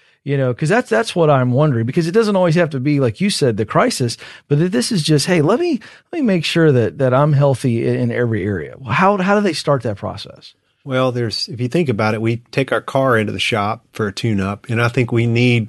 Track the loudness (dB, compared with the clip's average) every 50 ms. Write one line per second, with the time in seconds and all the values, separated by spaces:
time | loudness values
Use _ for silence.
0 | _ _ _ _ _ -4 -2 0 0 0 -2 -2 0 0 0 0 0 0 0 -2
1 | -2 -2 0 2 4 4 4 4 4 2 2 2 2 2 2 0 -2 0 0 -2
2 | -2 2 2 2 2 2 2 2 2 2 2 2 2 0 -2 -2 -2 0 0 2
3 | 0 0 0 0 -2 -2 0 0 0 0 0 0 -4 0 0 2 2 2 0 -2
4 | -2 -4 -4 -8 -14 -20 -20 -20 _ -2 0 0 0 0 0 -2 -2 0 -2 -2
5 | 0 2 2 2 2 2 2 2 2 2 2 2 0 0 -2 -4 -6 -12 -20 -20
6 | _ _ -6 -2 0 0 0 0 -2 -2 2 4 4 4 4 4 2 0 0 0
7 | 0 2 4 4 4 4 4 4 4 2 2 0 0 -2 -2 0 0 -2 0 0
8 | -2 -2 -2 -2 -2 -2 -2 -2 -2 -2 -4 -4 -6 -8 -12 -14 -8 -4 -2 0
9 | 2 2 2 2 0 0 0 2 0 0 -2 -2 -2 0 0 0 -2 -4 -6 -6
10 | -8 -10 -10 -12 -14 -18 -20 -20 -20 -20 -20 _ _ _ _ _ _ -6 -2 0
11 | 0 0 -2 -2 -4 -4 -4 -6 -8 -8 -6 -6 -4 -2 -2 0 0 0 0 0
12 | 0 0 0 -2 -2 -2 -4 -4 -8 _ -4 -2 -2 0 -2 -2 -2 -2 -2 0
13 | 2 2 2 2 0 -2 -4 -4 -4 -2 -2 -2 -2 -2 -4 -8 -10 _ _ -6
14 | -6 -6 -4 -4 -2 -2 0 0 -2 -2 -4 -8 -8 -4 -2 0 0 0 0 0
15 | -2 0 0 0 0 2 2 2 2 2 2 0 -2